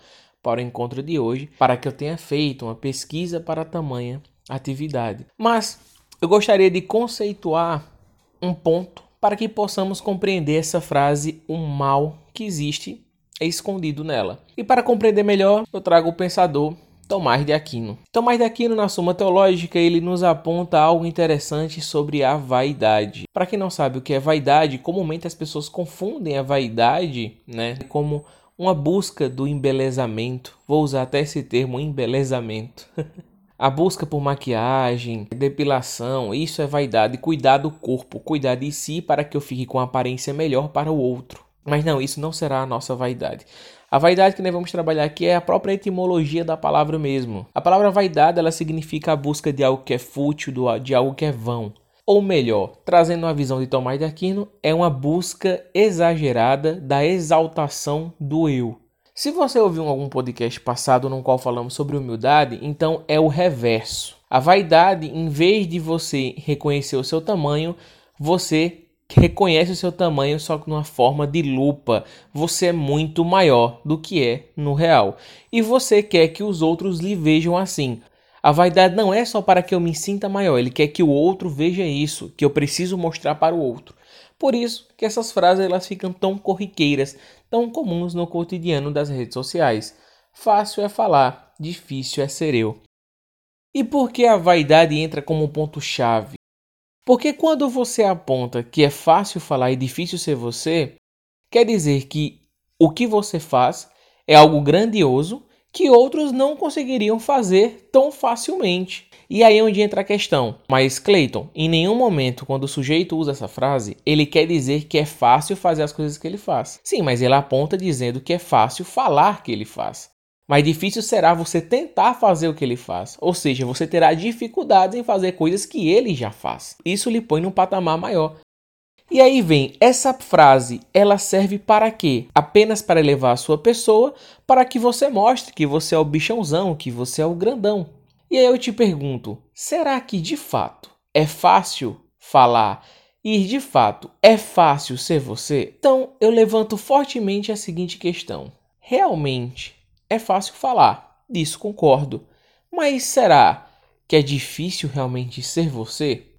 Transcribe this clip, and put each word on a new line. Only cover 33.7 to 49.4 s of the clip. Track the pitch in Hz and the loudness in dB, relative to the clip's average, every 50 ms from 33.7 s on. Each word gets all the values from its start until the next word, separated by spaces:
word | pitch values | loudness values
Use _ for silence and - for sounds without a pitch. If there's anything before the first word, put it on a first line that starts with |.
| 131 151 175 190 185 - 160 | 0 0 0 0 -2 -4 -6
por | 147 151 147 | -6 -4 -4
maquiagem, | 143 139 139 135 - 131 117 110 113 127 135 135 127 123 123 120 120 117 113 110 104 - - | -2 -4 -4 -4 -4 -4 -4 -2 -2 0 0 0 0 -2 -2 -4 -6 -8 -10 -10 -10 -12 -6
depilação, | 123 139 139 139 147 147 143 135 127 117 - - - 117 127 135 131 120 101 107 | -4 -4 -2 -2 -2 -2 0 -2 -2 -4 -6 -10 -10 -6 -6 -4 -4 -4 -4 -4
isso | 143 160 151 - - | -6 -6 -6 -6 -6
é | 147 | -6
vaidade. | 135 147 147 143 120 110 113 107 117 127 | -4 -2 -2 -2 0 0 0 0 0 -2
Cuidar | 123 - 160 160 139 123 131 139 139 | -4 -4 -4 -4 2 4 4 4 4
do | 147 151 | 2 -4
corpo, | 151 - - 120 131 123 - _ - 139 | -8 -8 -6 -4 -4 -4 -6 _ -16 -12
cuidar | - - 156 147 135 131 127 | -6 -4 -4 -2 0 -2 -2
de | 123 139 147 | -2 -4 -8
si | 147 - - - 151 175 | -8 -8 -8 -8 -8 -6
para | 170 - 151 147 147 | -2 -2 -2 -2 -2
que | 151 - | -4 -6
eu | 143 | -8
fique | 143 - 131 127 127 | -8 -8 -8 -8 -8
com | - - | -6 -4
uma | 127 127 | -4 -4
aparência | 123 - 131 123 123 127 127 - 143 139 | -2 -2 -4 -4 -4 -6 -6 -8 -8 -6
melhor | 151 160 156 127 127 147 | -4 -2 0 0 0 -2
para | 147 - 143 151 156 | -2 -4 -4 -2 -2
o | 156 | -2
outro. | 147 123 127 123 123 127 - - - _ _ _ _ _ | 0 0 -2 -2 -6 -10 -16 -20 -20 _ _ _ _ _
Mas | 147 147 151 151 | -2 -2 0 0
não, | 165 147 135 | 0 0 -2
isso | 135 135 - 147 | -2 -4 -6 -8
não | 147 160 160 | -8 -8 -6
será | - 165 143 135 131 | -6 -4 -4 -2 -4
a | 135 | -4
nossa | 127 120 120 - - 127 | -4 -6 -6 -6 -6 -6
vaidade. | 120 127 123 127 - - - - - - _ - - - - - _ _ _ | -4 -4 -4 -4 -6 -8 -8 -10 -12 -16 _ -20 -20 -20 -20 -20 _ _ _
A | 139 | 0
vaidade | 139 156 175 180 185 190 190 190 | 2 4 4 4 4 4 4 2
que | - | 0
nós | 185 185 | -4 -4
vamos | 175 175 180 - | -4 -4 -6 -6
trabalhar | - 175 165 160 160 156 147 | -6 -4 -2 -2 -2 0 -2
aqui | 151 151 - 170 | -4 -4 -2 0
é | 175 175 | 0 0
a | 175 | 0
própria | 175 - 180 190 - 196 196 | 0 0 -2 0 0 -2 -4
etimologia | 196 - 202 185 180 185 180 180 165 156 143 156 170 165 | -4 -4 -6 -4 -4 -2 0 0 0 -2 -2 -4 -4 -4
da | 160 160 | -4 -4
palavra | 156 156 147 147 151 151 151 160 156 | -4 -2 0 0 0 0 0 -2 -4
mesmo. | 151 139 139 135 123 117 107 95 - - - | -4 -2 -4 -4 -4 -6 -8 -12 -14 -10 -8
A | - | -2
palavra | - 175 185 196 208 202 | 2 2 4 4 4 4
vaidade, | 180 208 196 185 156 156 151 165 175 | 2 2 0 0 2 2 2 4 4
ela | 175 160 165 | 2 0 -2
significa | 165 - 170 156 160 160 156 - 156 151 - 170 156 | -2 -4 -6 -6 -6 -8 -8 -8 -8 -6 -2 -2 -2
a | |
busca | 143 139 147 147 - | -2 -2 -4 -4 -4